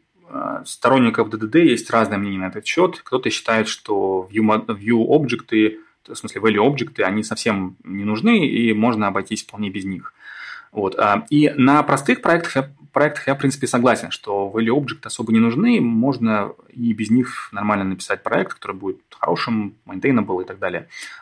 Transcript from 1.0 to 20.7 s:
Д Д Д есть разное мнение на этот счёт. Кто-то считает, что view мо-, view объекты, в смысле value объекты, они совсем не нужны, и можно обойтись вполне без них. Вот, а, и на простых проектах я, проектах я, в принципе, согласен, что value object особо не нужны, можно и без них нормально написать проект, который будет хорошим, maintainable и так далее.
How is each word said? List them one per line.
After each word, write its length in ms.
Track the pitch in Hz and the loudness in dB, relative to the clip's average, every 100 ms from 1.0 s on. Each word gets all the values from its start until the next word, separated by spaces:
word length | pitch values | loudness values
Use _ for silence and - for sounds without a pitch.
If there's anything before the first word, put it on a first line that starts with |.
| 120 110 110 | 4 2 -2
Д 60 | 110 | -2
Д 100 | 110 | 0
Д 180 | 160 160 | 4 4
есть 240 | 117 - | 4 0
разное 280 | 117 107 101 | 0 2 0
мнение 200 | 101 98 | -4 -4
на 80 | 92 | -6
этот 160 | 107 - | -8 -6
счёт. 320 | - 180 175 | 0 0 0
Кто-то 260 | - 127 127 | -4 -2 -2
считает, 360 | - - 113 107 | -4 0 0 0
что 600 | - - 101 95 95 92 | -4 -4 -2 0 -2 -4
view 100 | 104 | 0
мо-, 240 | 107 110 110 | 2 2 0
view 360 | 104 101 117 113 | -6 0 2 4
объекты, 720 | 151 135 117 - 110 107 - - _ _ | 2 2 -4 0 2 2 0 -18 _ _
в 80 | - | -14
смысле 260 | 104 101 | -10 -2
value 240 | 110 104 147 | 0 4 2
объекты, 360 | 143 113 - | 2 -6 -2
они 200 | 95 104 | -2 0
совсем 540 | 107 107 113 98 92 95 - | -4 -4 -2 -2 -4 -10 -12
не 180 | 98 | -8
нужны, 420 | 104 107 220 226 139 | -4 0 2 2 2
и 280 | 110 117 | 0 0
можно 340 | 107 117 110 101 | 2 2 2 0
обойтись 360 | 95 95 107 | -2 -4 -8
вполне 260 | - 101 104 | -8 -8 -8
без 160 | 98 95 | -6 -8
них. 280 | 90 - _ - - - - - | -8 -12 _ -20 -18 -16 -18 -12
Вот, 240 | 107 95 - | -4 -4 0
а, 280 | 107 104 - | 2 2 2
и 240 | 147 147 147 | 2 2 4
на 260 | 131 147 | 4 4
простых 380 | 147 143 - 247 | 4 0 0 0
проектах 340 | - 170 - 135 | 2 2 0 -4
я, 120 | 139 - - | -4 -10 -4
проектах 360 | 135 151 151 - | 0 0 0 -4
я, 80 | 139 | 0
в 20 | |
принципе, 300 | 139 135 123 | 0 -2 -2
согласен, 440 | 123 123 110 87 | 2 4 2 -2
что 400 | - - 101 98 | -12 -6 -4 -2
value 220 | 110 113 139 | -2 0 0
object 260 | 131 - - | -2 -10 -12
особо 260 | - 113 | -10 0
не 80 | 110 | 4
нужны, 400 | 117 120 233 226 | 4 2 2 4
можно 720 | 120 113 131 123 113 107 101 - _ | 2 2 2 0 0 0 -2 -8 _
и 180 | 127 120 | -4 -2
без 160 | 107 107 | -2 2
них 400 | 123 123 - - | 2 2 -6 -12
нормально 320 | 101 104 101 95 | -6 0 0 0
написать 360 | 95 - 101 | -4 -6 -6
проект, 320 | 104 139 190 - | -2 -2 -2 -6
который 200 | - 95 | -12 -8
будет 240 | 98 - _ - | -8 -8 _ -6
хорошим, 580 | - 160 - 110 104 - - | -2 -2 -2 -4 -4 -10 -14
maintainable 560 | 95 139 123 95 92 | -4 0 2 0 -4
и 40 | 92 | -6
так 140 | 95 | -8
далее. 300 | 95 | -6